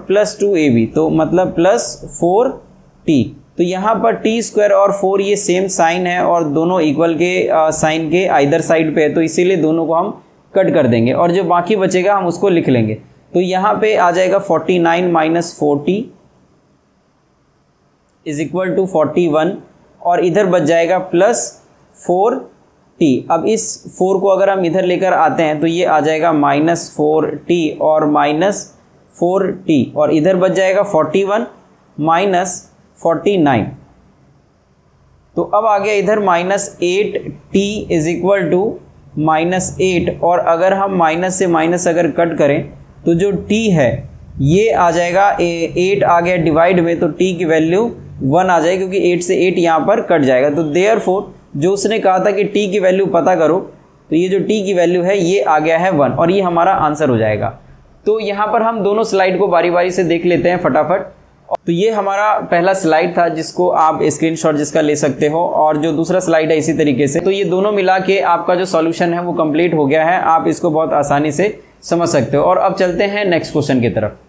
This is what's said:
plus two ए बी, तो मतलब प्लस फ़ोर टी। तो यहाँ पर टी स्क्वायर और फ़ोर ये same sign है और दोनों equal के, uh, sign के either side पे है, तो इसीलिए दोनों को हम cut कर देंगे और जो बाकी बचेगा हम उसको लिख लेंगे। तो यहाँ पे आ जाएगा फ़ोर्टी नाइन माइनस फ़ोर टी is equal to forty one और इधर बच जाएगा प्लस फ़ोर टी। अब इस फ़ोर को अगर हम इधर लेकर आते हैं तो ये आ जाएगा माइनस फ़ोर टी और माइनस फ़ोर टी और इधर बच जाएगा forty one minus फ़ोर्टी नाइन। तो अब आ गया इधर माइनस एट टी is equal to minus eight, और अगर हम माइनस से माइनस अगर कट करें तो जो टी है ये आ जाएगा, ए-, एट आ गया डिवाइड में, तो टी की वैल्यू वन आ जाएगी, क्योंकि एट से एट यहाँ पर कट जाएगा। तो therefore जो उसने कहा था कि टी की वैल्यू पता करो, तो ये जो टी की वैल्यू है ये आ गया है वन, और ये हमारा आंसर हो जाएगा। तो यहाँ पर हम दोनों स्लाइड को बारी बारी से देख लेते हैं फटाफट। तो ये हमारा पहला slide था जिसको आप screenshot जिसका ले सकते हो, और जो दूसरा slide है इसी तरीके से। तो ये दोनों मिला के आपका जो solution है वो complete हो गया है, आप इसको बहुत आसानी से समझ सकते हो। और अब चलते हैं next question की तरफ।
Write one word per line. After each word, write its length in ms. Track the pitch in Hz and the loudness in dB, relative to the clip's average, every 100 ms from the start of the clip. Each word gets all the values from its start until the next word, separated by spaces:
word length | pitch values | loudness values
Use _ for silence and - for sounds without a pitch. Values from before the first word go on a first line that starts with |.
| - | -2
plus 300 | 196 208 - | 0 0 0
two 140 | 202 180 | 0 2
ए 120 | 151 | 2
बी, 160 | 117 110 | 2 2
तो 220 | 151 160 | 0 0
मतलब 440 | 160 156 175 185 | 0 0 0 0
प्लस 460 | - 175 240 - - - | 0 2 2 -2 -10 -14
फ़ोर 520 | - 170 196 262 - - - _ _ - | -4 0 2 0 -4 -16 -20 _ _ 0
टी। 280 | 147 101 - - - | 0 0 -6 -16 -4
तो 40 | |
यहाँ 320 | 175 185 208 | -2 0 0
पर 200 | 220 226 | 0 0
टी 260 | 214 220 226 | 0 -2 -2
स्क्वायर 300 | 220 208 208 | -2 0 2
और 200 | 196 196 | 4 2
फ़ोर 280 | 190 190 196 | 2 -2 0
ये 160 | 196 196 | 0 0
same 300 | - 180 190 | 0 0 0
sign 380 | 185 165 175 180 | 0 0 0 -2
है 140 | 180 | -2
और 220 | - 175 156 | 0 0 0
दोनों 340 | 143 165 185 | 0 0 2
equal 340 | 156 139 170 | 0 2 0
के, 320 | 156 175 185 - | 0 0 0 0
uh, 220 | 156 156 | 2 2
sign 360 | 156 156 160 160 | 0 0 0 0
के 180 | 170 190 | 0 2
either 300 | 151 143 165 | 2 2 0
side 320 | 165 165 156 | 2 0 2
पे 80 | 151 | 0
है, 120 | 151 | 0
तो 80 | 170 | 2
इसीलिए 340 | 160 175 180 190 | 0 0 0 2
दोनों 300 | 156 165 160 | 0 0 0
को 80 | |
हम 160 | 165 196 - _ _ _ | -2 -2 -8 _ _ _
cut 180 | 196 190 | 0 2
कर 120 | 160 127 | 2 2
देंगे 260 | 117 117 | 2 2
और 200 | - 170 | 2 2
जो 120 | 175 | 0
बाकी 320 | 175 175 175 220 | 0 0 0 0
बचेगा 380 | 185 185 180 202 | 0 0 0 0
हम 100 | 175 | -2
उसको 220 | 170 202 | -2 0
लिख 200 | 170 151 | 2 2
लेंगे। 260 | 123 107 107 - - _ | 0 0 -4 -12 -20 _
तो 60 | 175 | -2
यहाँ 320 | 185 185 202 | 0 0 0
पे 200 | 202 214 220 | 0 0 2
आ 140 | 175 | 2
जाएगा 280 | 175 185 196 | 2 2 0
फ़ोर्टी 380 | 190 165 - 180 | 0 -2 0 0
नाइन 320 | 165 170 180 | 2 2 0
माइनस 460 | 165 156 170 170 - | 0 0 0 -4 -4
फ़ोर 180 | 147 143 | -2 0
टी 160 | 143 196 269 - _ _ _ _ _ _ _ _ _ _ _ _ _ _ _ _ _ _ _ _ - | -2 -4 -4 -14 _ _ _ _ _ _ _ _ _ _ _ _ _ _ _ _ _ _ _ _ -10
is 140 | 147 | -6
equal 360 | 151 170 185 175 | -4 -4 -2 -2
to 100 | 185 | -2
forty 400 | 160 147 175 175 | 0 0 0 0
one 280 | 151 165 208 - _ _ _ | 0 0 -4 -14 _ _ _
और 240 | 175 180 | -2 0
इधर 220 | 175 170 214 | 2 2 2
बच 140 | 180 | 2
जाएगा 340 | 147 165 165 185 185 | 2 2 2 0 0
प्लस 340 | 170 202 233 - - _ _ _ - | 2 2 2 -4 -10 _ _ _ -14
फ़ोर 420 | - 180 214 262 - _ _ _ _ _ | -4 0 0 -2 -8 _ _ _ _ _
टी। 280 | 160 123 - | 0 0 0
अब 160 | 165 202 | -2 0
इस 200 | 220 - - 180 | 0 -2 -8 -14
फ़ोर 320 | - 185 196 | -4 0 2
को 80 | 196 | 2
अगर 220 | 190 196 | 2 2
हम 140 | 196 | 0
इधर 200 | 170 180 | 0 0
लेकर 280 | 180 175 185 | 0 0 0
आते 280 | 143 156 135 | 2 0 0
हैं 180 | 160 151 | -2 0
तो 60 | 165 | -2
ये 180 | 170 175 | 0 0
आ 120 | 151 | 2
जाएगा 320 | 147 156 165 | 2 0 0
माइनस 560 | 156 143 143 160 165 - - | 2 2 2 0 -2 -4 -2
फ़ोर 340 | 151 156 147 147 - | 0 0 -2 -6 -4
टी 200 | 175 156 - | -2 -2 -2
और 240 | 151 156 156 | 0 0 2
माइनस 540 | 147 147 151 190 202 - _ _ _ _ | 0 0 0 -2 -2 -10 _ _ _ _
फ़ोर 400 | - 175 190 190 - - | -4 -2 0 -2 -4 0
टी 260 | 151 - - | 0 0 0
और 180 | 151 | 0
इधर 220 | 156 160 185 | 2 2 2
बच 160 | 185 | 0
जाएगा 300 | 170 190 190 | 2 0 0
forty 400 | 190 - 156 190 | 0 0 0 0
one 220 | 196 208 240 - _ _ _ - | 0 -2 -4 -12 _ _ _ -6
minus 640 | 156 165 196 175 185 - - _ _ - | 0 0 2 0 -2 -6 -12 _ _ -6
फ़ोर्टी 380 | 170 160 196 196 | -2 0 0 2
नाइन। 260 | 147 123 95 - - _ _ _ _ _ _ _ _ _ _ _ _ _ _ - | 2 2 -2 -8 -20 _ _ _ _ _ _ _ _ _ _ _ _ _ _ -6
तो 60 | |
अब 220 | 170 208 220 | -2 0 2
आ 120 | 202 | 0
गया 160 | 196 | 0
इधर 240 | 208 190 214 | 0 0 0
माइनस 560 | 196 170 180 196 - - | 2 0 0 -4 -4 -4
एट 340 | 175 185 196 - - - - | -2 0 -2 -4 -10 -16 -4
टी 340 | - 202 214 - | -2 -2 -4 -4
is 140 | 170 156 | -2 -2
equal 420 | 175 185 202 180 | -2 0 0 0
to 100 | 180 214 320 - - - - | 0 -2 -6 -16 -20 -14 -4
minus 460 | 156 156 170 185 180 - | 0 0 0 -2 -4 -2
eight, 300 | 185 175 - - | 0 0 -2 -2
और 160 | 170 175 | 0 0
अगर 320 | - 165 185 | 0 0 0
हम 200 | 196 196 185 | 0 0 0
माइनस 420 | 160 160 185 180 | 0 0 -2 -2
से 80 | 185 | 0
माइनस 380 | 165 160 175 175 | 0 0 0 0
अगर 220 | 170 170 | 0 0
कट 260 | 135 170 160 | 0 -2 0
करें 240 | 147 143 - - - - | 0 0 -4 -14 -20 -6
तो 100 | 165 | 0
जो 160 | 170 202 | 0 0
टी 360 | 190 - 208 220 | -2 -2 0 2
है 180 | 170 123 117 - - - - | 2 2 0 -10 -20 -18 -4
ये 300 | 135 180 220 | 2 2 2
आ 200 | 190 175 | 2 2
जाएगा, 380 | 165 175 180 202 | 2 0 2 2
ए-, 420 | 180 170 170 165 143 | 2 -2 -2 -4 -2
एट 240 | 180 202 | 0 0
आ 160 | 147 170 | 2 2
गया 160 | 175 180 | 2 0
डिवाइड 420 | 165 156 175 180 | 0 2 2 2
में, 180 | 170 170 | 0 0
तो 80 | 170 | -2
टी 240 | 147 185 | 0 -2
की 100 | 175 | -2
वैल्यू 400 | 175 160 160 180 233 - - - | 0 0 2 0 -2 -6 -16 -6
वन 240 | 131 156 185 | 0 0 2
आ 120 | 170 | 2
जाएगी, 180 | 160 185 | 2 -2
क्योंकि 340 | 185 190 175 | -2 -2 0
एट 100 | 175 | 0
से 140 | 175 185 | 0 0
एट 200 | 180 180 | 0 2
यहाँ 220 | 170 160 | 0 0
पर 200 | 147 208 | 2 0
कट 200 | - 170 | 0 0
जाएगा। 280 | 135 127 143 | 2 2 2
तो 120 | 147 160 | 0 -2
therefore 500 | 151 202 220 190 190 202 - - 147 | 0 2 0 0 -2 -4 -16 -14 -4
जो 160 | 165 | -2
उसने 260 | 196 208 220 | 0 -2 0
कहा 200 | 196 185 | 0 2
था 120 | 196 | 0
कि 140 | 196 196 | 0 -2
टी 200 | 202 208 | -2 -2
की 80 | 202 | 0
वैल्यू 280 | 185 185 185 | 0 2 0
पता 260 | 170 156 180 | 0 2 2
करो, 220 | 156 175 - - _ _ _ | 2 0 -4 -16 _ _ _
तो 60 | 160 | -2
ये 120 | 185 | 0
जो 100 | 190 | -2
टी 220 | 190 214 | 0 -2
की 100 | 196 | 0
वैल्यू 280 | 185 170 180 | 0 0 0
है 160 | 175 202 | 0 0
ये 220 | 170 196 | 0 0
आ 160 | - 156 | 2 0
गया 200 | 156 160 | 2 0
है 120 | 185 | 0
वन, 180 | 160 131 | 2 0
और 200 | 139 165 | 0 0
ये 100 | 196 | 0
हमारा 320 | 185 170 175 | 0 0 0
आंसर 340 | 190 156 151 151 | 2 -2 0 0
हो 80 | 117 | 0
जाएगा। 300 | 107 104 104 - - - - _ 208 | 0 -2 -4 -8 -20 -20 -20 _ -2
तो 120 | 220 | -2
यहाँ 260 | 202 202 208 | -2 -4 -2
पर 160 | 226 | 0
हम 200 | 220 226 | 0 0
दोनों 220 | 196 208 | 0 0
स्लाइड 340 | 220 190 190 180 | 0 0 0 0
को 80 | 196 | 2
बारी 220 | 170 170 | 2 2
बारी 200 | 175 180 | 0 0
से 140 | 180 | 0
देख 220 | 175 170 180 | -2 -2 0
लेते 220 | 165 170 | 0 0
हैं 100 | 180 | 0
फटाफट। 560 | 160 147 151 190 185 - _ _ - 170 - | 0 0 0 -2 -4 -16 _ _ -6 -6 -2
तो 60 | |
ये 180 | 170 220 | 0 0
हमारा 420 | 214 196 196 214 - | 0 -2 -2 0 -2
पहला 300 | 165 170 180 | 0 0 2
slide 420 | 190 160 156 175 175 | 0 2 2 0 0
था 80 | 170 | 0
जिसको 380 | 156 156 - 180 | -2 -6 -2 0
आप 320 | - 160 151 | 2 2 2
screenshot 520 | 151 143 165 160 165 151 | -2 0 -2 0 0 0
जिसका 240 | 147 165 | -2 0
ले 160 | 151 143 | 0 0
सकते 320 | 151 135 151 | -2 -2 -2
हो, 100 | 160 | 0
और 380 | 175 - 156 151 | -2 0 0 0
जो 160 | 160 | -2
दूसरा 280 | 156 165 185 | -2 -2 -2
slide 300 | 175 160 156 | 0 0 2
है 60 | 160 | 0
इसी 140 | 151 | 0
तरीके 320 | 151 151 131 143 | 0 0 2 0
से। 120 | 170 | 0
तो 100 | 175 | -2
ये 140 | 196 185 | -2 0
दोनों 260 | 185 202 | 0 0
मिला 260 | 208 190 190 | 0 0 0
के 180 | 185 196 180 | 0 0 2
आपका 260 | 170 - | 0 0
जो 100 | 180 185 | -2 0
solution 480 | 165 165 160 175 | 0 0 0 -2
है 80 | 170 | -2
वो 100 | 175 | -4
complete 400 | 147 156 151 175 | -2 0 0 0
हो 120 | 160 139 | 0 2
गया 180 | 156 | 2
है, 160 | 156 180 | 2 0
आप 280 | - 165 160 | 2 2 0
इसको 220 | 156 175 | -2 -2
बहुत 220 | 156 160 | 0 0
आसानी 380 | 147 143 143 151 | 0 0 0 0
से 260 | 143 202 - - _ | -2 -2 -4 -16 _
समझ 260 | - 170 170 | -4 -2 0
सकते 280 | 143 120 143 | 0 0 0
हो। 60 | |
और 160 | 160 185 | 2 2
अब 160 | 190 | 0
चलते 300 | 180 185 175 202 | 0 -2 0 -2
हैं 180 | 202 | -2
next 280 | 202 165 - | -2 -2 -2
question 280 | 151 123 131 | -4 0 0
की 80 | 113 | 0
तरफ। 280 | 101 104 - | -2 -6 -8